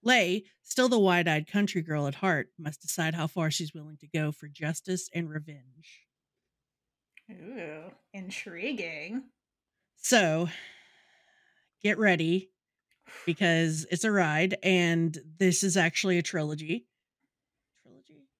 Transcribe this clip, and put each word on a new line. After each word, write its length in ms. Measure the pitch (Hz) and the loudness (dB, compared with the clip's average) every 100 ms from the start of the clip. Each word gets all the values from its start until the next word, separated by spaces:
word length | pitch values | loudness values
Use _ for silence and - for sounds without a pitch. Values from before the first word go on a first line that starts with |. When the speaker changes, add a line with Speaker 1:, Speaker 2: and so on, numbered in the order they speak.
Speaker 1:
Lei, 420 | - 247 180 202 - _ | 4 4 4 0 -4 _
still 260 | - - 254 | -8 2 4
the 100 | 240 | 6
wide-eyed 480 | 190 175 170 156 156 | 6 4 4 0 0
country 360 | 202 202 185 | 0 0 -2
girl 240 | 160 151 143 | -2 -2 -2
at 100 | 139 | -2
heart, 320 | 190 156 - - | 0 0 -2 -8
must 240 | 151 151 | -10 -10
decide 320 | - - 160 | -8 -2 -2
how 120 | 165 156 | -2 -4
far 240 | - 156 | 0 -2
she's 240 | 147 156 | -2 -6
willing 220 | 160 151 151 | -10 -18 -20
to 80 | 151 | -6
go 260 | 160 151 | -2 -2
for 160 | 151 147 | -4 -14
justice 600 | 143 151 160 - 185 - | -8 -6 -6 -4 -6 -4
and 140 | 170 165 | -6 -6
revenge. 760 | 151 151 143 131 135 160 - _ _ _ _ _ _ _ _ _ _ _ _ - | -8 -12 -20 -20 -20 -20 -20 _ _ _ _ _ _ _ _ _ _ _ _ -20
Speaker 2:
Ooh, 600 | 185 175 240 165 156 170 - _ | -18 -16 -12 -12 -14 -18 -20 _
intriguing. 1120 | 196 185 - - 170 220 247 170 156 160 240 269 _ _ _ _ _ _ _ | -14 -12 -12 -12 -8 -6 -6 -6 -8 -8 -8 -10 _ _ _ _ _ _ _
Speaker 1:
So, 520 | - 240 175 160 170 - - - _ _ _ _ _ _ _ _ _ _ | 4 4 6 2 -2 -6 -18 -20 _ _ _ _ _ _ _ _ _ _
get 160 | 208 208 | -2 2
ready, 520 | 208 175 160 180 185 _ _ _ _ _ - - | 4 4 2 0 -2 _ _ _ _ _ -20 -8
because 640 | - 165 180 165 165 156 160 | -4 0 2 4 2 0 -4
it's 140 | 170 | -2
a 80 | 220 | 0
ride, 440 | 202 165 151 185 - | 2 2 2 0 0
and 560 | - 185 175 165 165 156 160 156 | 2 4 4 2 0 -2 -14 0
this 260 | 190 170 | 2 4
is 120 | 190 180 | 2 2
actually 420 | 165 - 196 175 | 2 0 0 0
a 40 | |
trilogy. 640 | - 175 151 151 156 220 _ _ _ _ _ _ _ _ _ _ | 0 -4 -4 -6 -6 -6 _ _ _ _ _ _ _ _ _ _
Trilogy? 460 | _ - _ 151 269 | _ -20 _ -20 _